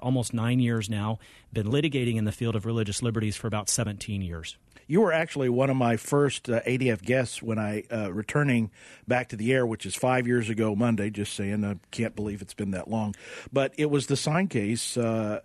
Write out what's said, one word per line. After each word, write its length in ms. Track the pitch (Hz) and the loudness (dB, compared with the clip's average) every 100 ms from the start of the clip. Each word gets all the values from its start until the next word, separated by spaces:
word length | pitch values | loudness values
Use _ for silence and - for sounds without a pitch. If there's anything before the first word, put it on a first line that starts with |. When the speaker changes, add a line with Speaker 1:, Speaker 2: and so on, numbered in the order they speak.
Speaker 1:
almost 280 | 127 131 113 | 0 0 0
nine 280 | 117 117 127 | -2 2 2
years 320 | 120 117 104 | 2 2 -2
now, 260 | 104 107 110 - - - | -2 -2 -4 -10 -20 -8
been 140 | 110 104 | -4 0
litigating 520 | 143 156 135 120 113 | 2 2 0 0 0
in 80 | 107 | -2
the 60 | |
field 240 | - 117 113 | -2 -2 -2
of 120 | 110 | -2
religious 340 | 117 104 - | -2 -2 -2
liberties 340 | 120 110 107 - | -2 0 -2 -2
for 120 | 110 | -4
about 200 | 107 101 | -4 -2
seventeen 540 | - 107 98 - 101 | -2 -2 -6 -6 -6
years. 360 | 90 82 82 - _ - - | -6 -8 -12 -16 _ -20 0
Speaker 2:
You 120 | 170 | 4
were 100 | 202 | 4
actually 380 | 160 165 143 127 | 4 0 0 2
one 200 | 120 135 | 2 2
of 60 | 131 | 4
my 220 | 120 113 | 2 2
first, 520 | - 143 143 - - | 2 4 4 2 -2
uh, 120 | 117 117 | 0 0
A 120 | 127 | 2
D 120 | 127 | 2
F 120 | 110 | 0
guests 420 | 95 127 117 - | 2 0 0 -4
when 160 | 113 110 | -4 -2
I, 240 | 104 107 - | -2 -4 -4
uh, 180 | 113 98 | -4 -2
returning 600 | 98 107 147 143 120 107 - - - - | -4 -2 0 4 2 0 -4 -20 -10 -2
back 220 | 123 123 | 0 -2
to 60 | 107 | -2
the 180 | 113 | 2
air, 120 | 131 120 | 2 2
which 200 | 110 98 | -2 -6
is 100 | - | -2
five 300 | 127 127 123 | 2 2 2
years 240 | 123 110 | 2 2
ago 280 | 110 110 101 | 0 2 2
Monday, 320 | 120 110 104 | 2 2 0
just 240 | 104 101 | -2 -4
saying. 320 | - 98 104 101 | -4 -2 -2 -2
I 100 | 95 - | -4 -8
can't 240 | - 113 - | -4 -4 -4
believe 260 | 104 101 | -6 -6
it's 120 | 101 | -8
been 180 | - 101 | -6 -4
that 180 | 92 - | -4 -2
long. 240 | 113 107 - - - - | -2 -2 -6 -12 -16 -2
But 220 | 139 135 - | 0 0 0
it 140 | 151 | 2
was 160 | 143 - | 2 2
the 80 | 135 | 0
sign 320 | 151 165 196 | 2 2 2
case, 480 | 123 101 117 - 123 | 0 0 0 -2 -2
uh, 460 | 117 113 107 107 | 0 0 -2 -4